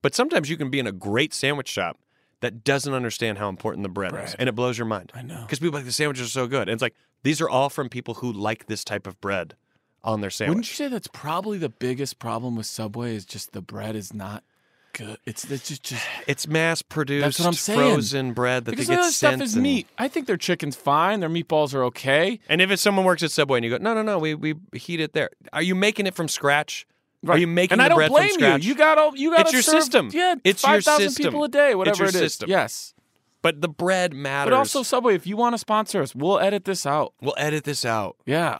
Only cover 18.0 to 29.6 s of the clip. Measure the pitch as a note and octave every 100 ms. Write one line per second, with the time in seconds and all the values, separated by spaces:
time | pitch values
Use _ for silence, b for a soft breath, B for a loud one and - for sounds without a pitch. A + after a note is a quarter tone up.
18 | G#2+ C3+ C3 A#2 B2 B2+ A#2 A3+ - F4
19 | F4 C#4+ D4 C4 C4+ A3 C4+ C4 - -
20 | C4 E4 C4 F3+ - F3 D3 - - D3
21 | F3 G#3+ E3 E3+ - D#3 D3 C3+ B2 -
22 | C3+ C#3+ F#3+ A3+ - D#3 F#3 G3 G#3 G3
23 | F#3 E3+ E3 - C#3+ B2+ A#2 A#2+ G#3 A3+
24 | G#3+ G3 D#3 D3+ D3+ D#3 F#3+ B2 - E3+
25 | D3+ D#3+ B2 _ - D3 F3 F#3 G#3 G#3+
26 | G3 F3+ D#3+ - C#3+ D3 D3+ - - _
27 | _ _ D3 E3+ E3+ F3 F#3 G3 C#4 E4+
28 | D#3 D4+ G4 F#4+ C#3 C#3 F3+ C4+ D#4 D#4
29 | D4+ C4+ D4+ E4 D#4+ C4